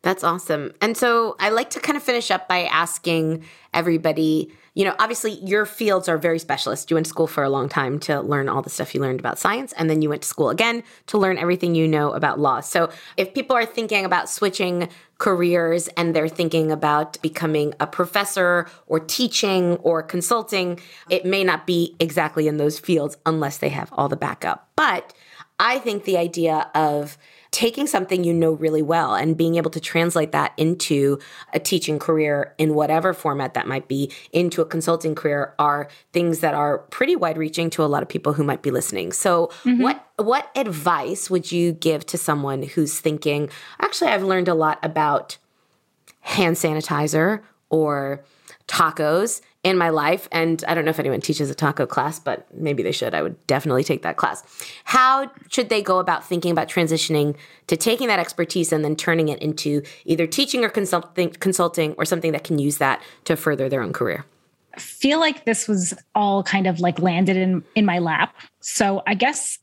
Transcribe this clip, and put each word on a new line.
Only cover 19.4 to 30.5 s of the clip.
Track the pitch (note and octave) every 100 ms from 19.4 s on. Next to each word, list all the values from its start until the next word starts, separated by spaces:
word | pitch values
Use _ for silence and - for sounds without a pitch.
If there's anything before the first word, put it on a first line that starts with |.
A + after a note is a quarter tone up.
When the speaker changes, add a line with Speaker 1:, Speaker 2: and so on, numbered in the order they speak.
| G3+ F#3+ F3 E3+
Speaker 1:
or | E3 E3
consulting, | D#3 F3+ E3+ A#3+ A3 G3+ F3+ E3+ - - -
it | F#3 F3+
may | G3
not | F#3+ D#3+ -
be | F3 E3+ -
exactly | E3 D3+ D#3 D#3+ D3+
in | D3+
those | D3 D3+
fields | - E3 C#3+ - -
unless | D#3+ C#3+ C#3+
they | C#3+
have | C#3 -
all | - C#3
the | C#3
backup. | C#3+ - - - _ -
But | D4+ F3+ - - - - - _
I | A3 C4
think | B3 G3+
the | G3+ F#3
idea | E3+ E3+ E3 D#3 -
of | D#3 D#3 D3 D3 - - - _
taking | - A#3 A#3
something | D4 G#3 F#3 F#3
you | E3+
know | E3+ D#3+
really | D#3 D#3 D#3
well | D3+ E3 C#3+ G2+
and | D3+ E3
being | E3 E3+
able | D#3+
to | D#3+
translate | - E3 E3+ E3+ D#3
that | D3 C#3+